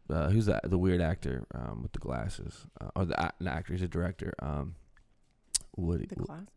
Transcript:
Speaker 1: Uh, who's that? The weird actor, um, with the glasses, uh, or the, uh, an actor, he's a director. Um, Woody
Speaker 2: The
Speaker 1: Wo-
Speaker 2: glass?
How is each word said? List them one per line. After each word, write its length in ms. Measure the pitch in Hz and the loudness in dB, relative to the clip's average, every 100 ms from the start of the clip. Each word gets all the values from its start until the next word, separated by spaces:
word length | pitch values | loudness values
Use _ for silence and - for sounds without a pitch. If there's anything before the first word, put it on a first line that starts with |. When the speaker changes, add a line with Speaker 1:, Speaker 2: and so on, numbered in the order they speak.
| - | -2
Speaker 1:
Uh, 180 | 78 78 | 2 4
who's 160 | 104 104 | 4 4
that? 220 | 60 - | 2 4
The 100 | 92 | 4
weird 220 | 92 87 | 6 4
actor, 460 | 82 82 - 65 53 | 4 0 -2 -4 -6
um, 280 | 62 62 53 | -6 -6 -6
with 100 | 64 | -6
the 80 | - | -6
glasses, 640 | - 62 55 - - - - - | -4 -4 -4 -6 -8 -12 -16 -12
uh, 100 | - | -6
or 120 | - 92 | 0 2
the, 120 | - | 2
uh, 100 | 85 - | 0 0
an 80 | 90 | -2
actor, 240 | 71 90 | -2 -2
he's 100 | 90 | -2
a 60 | 90 | 0
director. 460 | 85 87 92 82 - | 0 0 -2 -6 -4
Um, 340 | 69 71 71 87 - - _ _ _ _ _ - - - | -2 -2 -4 -8 -16 -20 _ _ _ _ _ -2 -2 -2
Woody 300 | 85 87 - | 2 2 0
Speaker 2:
The 100 | - | -4
Speaker 1:
Wo- 80 | - | -6
Speaker 2:
glass? 200 | 156 202 | -8 -14